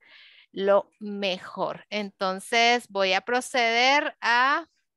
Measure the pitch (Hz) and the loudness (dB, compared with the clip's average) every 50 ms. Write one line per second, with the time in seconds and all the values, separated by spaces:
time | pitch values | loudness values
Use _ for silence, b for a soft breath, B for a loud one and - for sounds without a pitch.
0 | B B B B B B B B B B - 180 196 202 196 202 - - _ _ | B B B B B B B B B B -8 -2 2 4 4 4 2 0 _ _
1 | 214 208 202 202 202 190 180 185 - - - 190 170 147 - 170 - _ - 214 | -12 -12 -8 -6 -4 -4 -4 -6 -8 -12 -8 -6 -6 -6 -6 -8 -12 _ -8 -8
2 | 208 196 - - 202 190 185 196 - - 240 233 233 240 240 240 - - 196 196 | -8 -8 -8 -6 -4 -4 -4 -6 -6 -4 0 2 4 4 2 2 -2 -4 -4 -2
3 | 196 190 185 196 - - 240 247 254 - - 254 233 226 226 233 247 262 277 294 | 0 0 0 0 0 -2 -2 -4 -2 -2 -2 0 0 2 2 2 4 4 4 2
4 | 302 294 - _ 214 220 233 240 254 269 294 330 320 - _ _ _ _ _ | 2 -2 -6 _ -2 0 2 2 2 2 0 0 -4 -8 _ _ _ _ _